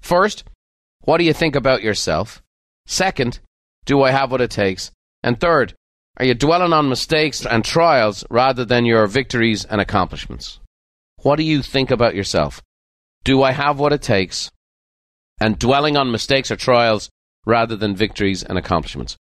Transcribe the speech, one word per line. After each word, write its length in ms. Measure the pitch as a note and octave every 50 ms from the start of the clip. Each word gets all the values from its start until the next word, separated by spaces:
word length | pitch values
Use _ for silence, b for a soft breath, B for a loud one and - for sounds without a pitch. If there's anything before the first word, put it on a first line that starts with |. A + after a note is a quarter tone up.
First, 440 | _ - F3 F3 F#3+ G#3+ - - - - - _ _ _ _ _ _ _ _ _ -
what 160 | - D3+ E3+
do 60 | E3+
you 80 | D#3+ D3+
think 240 | - E3+ D#3+ C#3
about 260 | D3 A2+ C3+ C3 A2+ G2
yourself? 600 | A2 G#2 F#2+ - - E2 D#2 G2 A2+ - - _ _ _ _ _ _ _ _ _
Second, 540 | - - - F#3 F#3+ F#3 - C3 A#2+ - - _ _ _ _ _ _ _ _ _
do 180 | - C#3 C#3 C#3
I 80 | C3 B2+
have 180 | C3+ C#3 B2+
what 100 | B2 C3
it 100 | B2 A2+
takes? 420 | - - G#2 G2 F#2+ F#2 - - _ _ _ _ _ _ -
And 140 | B2 B2 A2+
third, 360 | - F3 E3 D3+ B2 F#2 - _ _ _ _ _ _ _ _
are 80 | - B2+
you 100 | C3 B2
dwelling 380 | A#2 C#3 D3 E3 F3 F3+ F3 E3
on 160 | D#3 D3 C#3
mistakes 560 | B2+ A#2 - - D#3+ D#3 D#3 D3+ B2 - -
and 200 | A#2 A#2 A2+ G#2
trials 600 | - - E3 E3 E3+ D#3 C3 A2+ G#2+ G2+ - - -
rather 340 | A2+ A#2 B2+ C3+ C3 B2 B2+
than 200 | G#2 B2 A#2+ A#2+
your 220 | A#2 A#2 A2+ G#2+
victories 580 | G2+ G2 C#3 C3 - - B2 A2+ A#2 A2 G2+ -
and 160 | - G#2+ G#2
accomplishments? 800 | G2 - - G2+ F#2 D#2+ - C#2+ - - - B1 - - - - - _ _ _ _ _ _ _ _ _ _ - -
What 140 | C#3 C#3+
do 60 | D3+ D#3+
you 200 | D#3 D#3 D3 C3
think 280 | - - C#3 C3 B2
about 240 | C3 A2+ A#2+ A#2 -
yourself? 480 | F#2+ G2 - - F2+ D#2 C#2+ - - - _ _ _ _ _ _ _ _ _ _ _ _
Do 180 | - C3+ C3+ C3+
I 100 | C3+ C3
have 280 | D#3 C#3+ C#3+ D3 C#3
what 120 | C#3+ D3 D3
it 100 | C#3+ -
takes? 480 | - A#2 G2 F#2+ F2 - - - - _ _ _ _ _ _ _ _ _ _ _ _ _ _ _ _ _ -
And 180 | G#2+ A2 G#2+ E2
dwelling 380 | - A#2 C3+ C#3 C#3+ D3+ D3
on 160 | D3 C#3 B2+ A#2
mistakes 380 | G#2+ - - C#3 C3+ B2+ -
or 60 | A2+
trials 540 | F#2+ - - B2+ A#2+ A#2+ A#2 A2 G#2 - - _ _ _ _ _ _ _
rather 320 | G#2+ A2+ A#2 A2+ A2+ A2+
than 200 | G2+ G#2 G#2 G2+
victories 480 | F#2 A2 G2+ - - G#2+ G2 G2 F2+ -
and 120 | - -
accomplishments. 600 | F#2 E2+ - F#2 E2 D#2 - - C#2+ A#1+ - - _ _